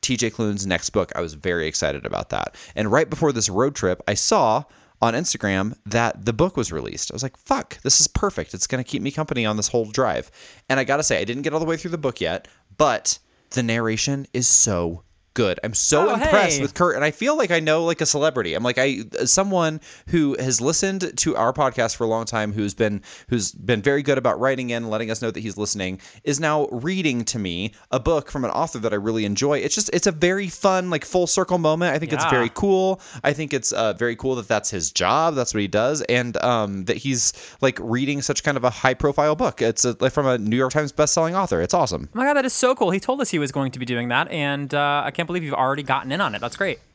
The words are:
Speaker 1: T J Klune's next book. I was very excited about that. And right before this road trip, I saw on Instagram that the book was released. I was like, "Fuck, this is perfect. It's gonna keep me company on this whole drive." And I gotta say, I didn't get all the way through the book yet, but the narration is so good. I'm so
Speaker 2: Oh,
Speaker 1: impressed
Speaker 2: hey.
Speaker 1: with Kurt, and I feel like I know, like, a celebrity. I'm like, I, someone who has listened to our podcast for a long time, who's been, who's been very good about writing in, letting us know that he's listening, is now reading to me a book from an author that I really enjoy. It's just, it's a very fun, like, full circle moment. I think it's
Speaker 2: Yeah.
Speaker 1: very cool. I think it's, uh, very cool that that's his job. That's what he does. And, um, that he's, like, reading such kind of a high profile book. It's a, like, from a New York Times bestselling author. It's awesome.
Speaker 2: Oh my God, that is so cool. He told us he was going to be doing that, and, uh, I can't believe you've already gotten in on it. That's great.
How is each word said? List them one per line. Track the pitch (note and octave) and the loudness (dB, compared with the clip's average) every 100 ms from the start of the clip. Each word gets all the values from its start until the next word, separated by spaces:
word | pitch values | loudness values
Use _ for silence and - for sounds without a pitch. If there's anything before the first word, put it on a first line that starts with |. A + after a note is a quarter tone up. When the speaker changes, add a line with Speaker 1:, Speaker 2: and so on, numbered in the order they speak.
Speaker 1:
T | - B2 | -2 0
J | A#2 | -2
Klune's | - G#2+ G2+ F#2+ | 0 -2 -2 0
next | F2 - | 0 0
book. | G#2 F2 | -2 -2
I | - | -4
was | E2+ | -8
very | D2+ F#2 F2 D#2 | -4 -2 0 -2
excited | - D2+ C#2+ | -2 -2 -2
about | - G1+ - | -6 -6 -4
that. | G#1 G1+ - - | -6 -6 -10 -14
And | - G#2+ | -4 2
right | B2 D#3+ | 2 2
before | D3+ D#3 | 0 0
this | B2 G#2 | 2 0
road | F#2+ C3+ C#3 | 0 0 0
trip, | F#2 F2+ - | -2 -2 -2
I | |
saw | G#2 - A3 B2 A2+ D3 - _ _ | -2 2 4 4 2 -2 -20 _ _
on | A#2 | 0
Instagram | A2+ F3 - G#2 F#2+ G2+ C3 - | 2 0 0 0 0 0 -6 -2
that | A#2 A#2 - G2 | 0 0 0 -4
the | |
book | A2 F3 D#3+ | 0 0 0
was | A2+ | -4
released. | D#2+ A1+ - - | -4 -6 -8 -8
I | |
was | - | -6
like, | C3 _ | -8 _
"Fuck, | - F3+ - - | -2 -2 -2 -6
this | - - | 2 4
is | - | 2
perfect. | - G3+ - D#2+ | 2 -2 -2 -8
It's | F#2 - | -4 -2
gonna | B2+ | -2
keep | B2 - | -4 -4
me | C3+ | -4
company | C#3 D#3 B2+ A2 | -4 -4 -2 0
on | G#2+ | 0
this | G#2 | 0
whole | B2 | 0
drive." | G#2+ G#2+ B2 C2+ - - - - _ | 0 0 0 0 -6 -16 -20 -20 _
And | C3+ | -2
I | |
gotta | C3 C#3+ | 2 2
say, | D3 G#2 | 2 0
I | |
didn't | G2 A#2+ | 0 -4
get | D3 | -4
all | D3+ | -2
the | D#3+ | -2
way | D#3+ | -4
through | F3 | -4
the | E3 | -4
book | C#3 - | -4 -2
yet, | E2+ F2 - _ _ - | -4 -4 -8 _ _ 0
but | D3+ A2 - - _ _ _ | 2 2 -2 -4 _ _ _
the | - | -2
narration | A#2 A2+ A2+ A2 - C#3 C3+ | 0 0 0 0 -2 -4 -4
is | B2 B2+ | -2 4
so | - - F#2 E2+ F2 _ _ _ | 4 4 2 0 -4 _ _ _
good. | - G#2 F2 | 0 0 0
I'm | A2 | -2
so | G#2+ - D3+ G4+ | -2 2 4 4
Speaker 2:
Oh, | |
Speaker 1:
impressed | A3 D4 G#3+ F#3 D3 | 2 4 4 4 2
Speaker 2:
hey. | |
Speaker 1:
with | C#3 | -2
Kurt, | - F3 A#2+ | 2 2 2
and | |
I | D3+ | 0
feel | D3 A#3+ D4+ | 0 0 2
like | G3+ | 2
I | E3+ | 2
know, | D#3 D#3 | 4 2
like, | E3 E3 | 2 0
a | D#3 | 0
celebrity. | D3 D#3 C3 F2+ | 2 2 0 -2
I'm | D2+ | 0
like, | A#2+ B2 | 0 2
I, | C3+ C3 A2+ - | 0 0 -6 -4
someone | B2+ - G3 F#3+ D#3+ D#3 - - - | 2 4 4 0 0 -4 -12 -20 -2
who | E3+ D3 C3+ | 2 2 0
has | C3 A#2+ | 0 0
listened | B2 E3 G3 F#3+ F3+ - | 0 0 0 -2 -4 0
to | - - | 0 2
our | A#2 | 0
podcast | C3+ C3+ B2 A2+ - | 2 0 2 -2 0
for | |
a | A#2 | 0
long | A2+ | 0
time, | A2+ A2+ G#2+ | -2 -2 -2
who's | G#2 G#2 | -2 -4
been, | F#2 A2 G2+ - - - | 0 0 0 -8 -20 -4
who's | A#2+ F#2+ | 0 0
been | - F#2+ A2+ | -2 -2 0
very | A#2+ C#3 | 2 0
good | C#3+ C3+ | 2 2
about | B2 F#2+ | 2 2
writing | C3 C3 B2 | 0 0 -2
in, | A#2 A#2 | -4 -4
letting | G#2+ A2+ | -4 -4
us | A2+ | -4
know | A#2 | -4
that | - | -6
he's | G#2+ G2 | -8 -6
listening, | G#2 G#2 F#2 F#2+ - - | -4 -4 -4 -6 -14 -8
is | - C#3 | -4 -2
now | D#3 D3+ D3 | 0 0 -2
reading | A#2+ D3 F#3+ D#3+ B2 A2 | -4 -4 -2 0 -2 -4
to | A#2 | -4
me | F#2+ E2+ G#2 - _ | -4 -4 -6 -10 _
a | B2+ | -2
book | A#2+ D#3+ - | 0 0 -2
from | D3 | -6
an | A#2+ | -4
author | - D#3+ B2 | -2 -2 -2
that | A2 | -2
I | G#2 | -2
really | G#2 A2+ | 0 0
enjoy. | G#2+ G2 C#3+ D3 | 0 0 0 0
It's | B2+ | 0
just, | - - | -2 0
it's | F3 G3+ | 0 0
a | |
very | D#3 F3 F#3+ F#3+ | 2 0 0 -4
fun, | - G3+ F#3 F3+ | 0 2 2 0
like, | D#3+ | -4
full | - F#3 F3 | 0 0 2
circle | - F#3 F3+ | 2 2 2
moment. | D#3 D#3+ F3 | 2 2 0
I | C#3+ | 0
think | D3+ | -2
it's | C#3+ | 0
Speaker 2:
Yeah. | D#3+ | 2
Speaker 1:
very | C3 A#2 | 2 0
cool. | - G3+ F#3+ F#3+ F#3 - B2 | 0 2 4 2 -2 -8 -2
I | C#3 | 0
think | D3 D3+ | 0 -2
it's, | C#3+ - | -2 0
uh, | - A2 | 0 0
very | F#2 A#2+ A#2 | 0 -2 -2
cool | C3 B2+ | -2 -2
that | G#2 | 0
that's | G#2+ - | 0 0
his | G2 E2 | -4 -4
job. | - F2+ C3 E3 | 0 2 4 2
That's | C#3+ A#2+ | 0 -2
what | A2 | -2
he | G2+ | 0
does. | G#2 A#2+ D3+ | 2 2 0
And, | - B2 A#2+ - | 0 0 0 0
um, | A#2+ A#2+ G#2 G2 F#2 | 0 2 0 -4 -4
that | A#2 | -4
he's, | C#3 B2+ - - - - | -2 0 -2 -4 -18 0
like, | C3+ - | 0 0
reading | A2+ B2 C3+ C#3+ | -2 -2 0 -2
such | C3 C#3+ | -2 -2
kind | - C#3 | 0 0
of | |
a | B2 | 0
high | - C3 | 2 0
profile | C3 D3 C#3+ D3+ D3+ | 2 0 2 2 2
book. | A#3+ - | -2 2
It's | A#2 A2+ | 0 2
a, | B2 A#2 | 0 2
like, | C3 | 0
from | - C3+ | 2 0
a | B2 | 0
New | G#2+ A#2+ | 0 2
York | C3 | 2
Times | D3+ D3 | 0 -2
bestselling | - D3+ - D#3+ | 0 2 2 2
author. | F#3 F#3 F3 | 0 0 0
It's | - | 2
awesome. | F#3 C#3+ D#2+ C#2+ | 2 2 -2 -6
Speaker 2:
Oh | G#3+ | -2
my | |
God, | C4+ | 0
that | D4 | 2
is | C4 | 2
so | - B3+ | 2 2
cool. | C4 G3 | 2 2
He | F#3+ | 0
told | - C4+ | -2 -2
us | C4 | -2
he | E3+ | -2
was | C#3+ | -2
going | C#3 C3+ | -2 -4
to | B2+ | -4
be | B2 | -4
doing | B2 A#2+ | -2 0
that, | B2 E3 | 0 0
and, | D#3+ C#3+ C#3+ C#3 | -2 -2 -2 -2
uh, | C#3+ C#3+ C#3+ | 0 0 0
I | C#3+ | -2
can't | C#3 E3 | -4 -4
believe | F3 | -4
you've | D#3+ | -4
already | C#3 B2+ C#3 | 0 0 0
gotten | C#3 C3+ C3 | 0 -2 0
in | D3+ | -2
on | F3+ | -2
it. | G#2 | -2
That's | A#2+ - | -6 -4
great. | G3 B2+ _ | -4 -4 _